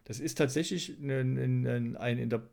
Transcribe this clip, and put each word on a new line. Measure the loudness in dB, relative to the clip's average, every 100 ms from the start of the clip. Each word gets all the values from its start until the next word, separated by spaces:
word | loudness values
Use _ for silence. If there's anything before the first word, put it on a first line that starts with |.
Das | -10 -6
ist | -2 2
tatsächlich | 2 2 0 -2 -4 -6
ein, | -2
ein, | 0 2 2 2 2 2
ein, | 0 -2 -2
ein | -2 0
in | 0
der | -2 -4